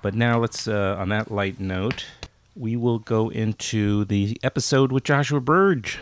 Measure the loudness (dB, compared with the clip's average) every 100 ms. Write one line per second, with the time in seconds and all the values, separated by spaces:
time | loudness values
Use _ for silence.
0 | -2 0 2 2 0 -4 -2 0 0 -2
1 | -2 -2 -2 -2 -4 -4 -4 -2 -4 -4
2 | -10 -16 -18 _ _ -8 -4 0 0 0
3 | 0 0 0 -2 -2 -4 -4 0 2 2
4 | 2 0 0 -2 -2 -2 2 2 4 2
5 | 2 0 2 0 2 4 4 2 -2 -10